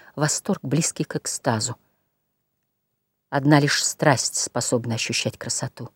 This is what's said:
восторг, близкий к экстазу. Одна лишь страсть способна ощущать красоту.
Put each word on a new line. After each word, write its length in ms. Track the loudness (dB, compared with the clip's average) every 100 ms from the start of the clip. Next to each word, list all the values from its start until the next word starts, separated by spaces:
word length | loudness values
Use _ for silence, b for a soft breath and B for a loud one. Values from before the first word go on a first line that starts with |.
| b -2
восторг, 440 | -2 0 -2 -4
близкий 420 | 0 0 0 -4
к 120 | -6 -6
экстазу. 600 | -6 -4 -2 0 -2 -8 _ _ _ _ _ _ _ _ _ _ _ _ _ _ _
Одна 300 | 0 6 6
лишь 240 | 6 2
страсть 520 | -2 2 4 4 2 -4
способна 600 | -4 -4 0 0 0 -4
ощущать 420 | -4 -2 -4 -6
красоту. 520 | -6 -4 -6 -8 -16